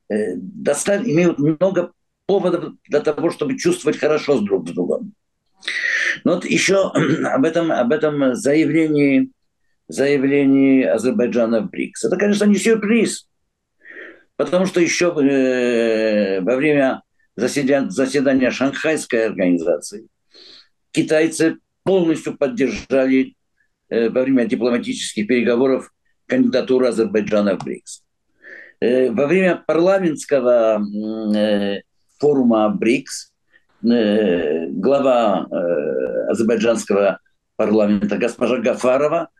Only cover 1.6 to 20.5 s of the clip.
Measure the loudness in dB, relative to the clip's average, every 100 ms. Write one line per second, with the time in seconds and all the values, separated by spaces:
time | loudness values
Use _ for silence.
1.6 | 0 0 -4 _ _ _ 0 0 0 -2
2.6 | -6 -14 -2 -2 0 -2 -2 -2 -4 -2
3.6 | 0 0 -2 0 0 0 0 0 0 -2
4.6 | -4 -6 -4 -4 -6 -18 _ _ _ _
5.6 | -8 -4 -4 -2 -4 -2 -2 -2 -2 -2
6.6 | 2 2 0 0 0 0 0 0 0 0
7.6 | 0 0 0 0 0 0 0 0 0 2
8.6 | 2 0 2 2 4 2 0 _ _ _
9.6 | _ _ -10 -2 0 2 2 2 4 4
10.6 | 6 4 4 0 0 0 0 0 2 0
11.6 | -2 -8 -8 -4 -4 0 0 2 2 2
12.6 | 2 0 2 2 0 -4 -14 _ _ _
13.6 | _ _ -20 -20 -20 -20 _ -6 -2 0
14.6 | 0 0 0 2 0 2 2 2 2 2
15.6 | 0 0 0 0 2 0 0 -2 -2 0
16.6 | 2 2 2 -2 _ _ _ -4 -4 -2
17.6 | 0 0 0 -2 -2 0 2 2 0 0
18.6 | -4 -2 -2 -4 -2 -2 -2 0 0 0
19.6 | 0 -2 -4 -16 -18 _ _ -20 -20